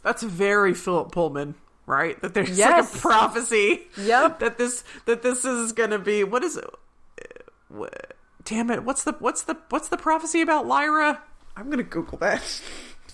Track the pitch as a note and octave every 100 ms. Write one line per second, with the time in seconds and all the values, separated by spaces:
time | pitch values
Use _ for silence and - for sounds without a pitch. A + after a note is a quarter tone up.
0 | - - A3+ E3+ G3 G#3 G3 F3 F#3 F3
1 | E3+ F3 D#3+ C#3+ D3 D3+ - _ - C3+
2 | E3 - F#3 F#3+ F3+ F#3 A3+ E4+ A#3+ -
3 | B3+ A3 A3+ A3+ B3 A3+ G#3 F4 - -
4 | G3+ A#3+ D#4 - A3 A3 B3 B3 - -
5 | - A#3 B3 B3 C4 A#3+ A#3 A3+ A3 G#3
6 | F#3 G#3 G3 A#3+ E4+ - - - - _
7 | - - - - - - _ G#2 - -
8 | - - _ - - A3 A#3 A3 A#3 C4+
9 | - D4+ A#3+ - - - - C#4+ - F4
10 | D#4+ D#4+ D#4+ E4+ E4 D4+ A#3 C4 D4+ D4+
11 | D4+ - - - - - B3 C#4+ F#3+ E3
12 | E3 - F#3 - - - - - - -
13 | -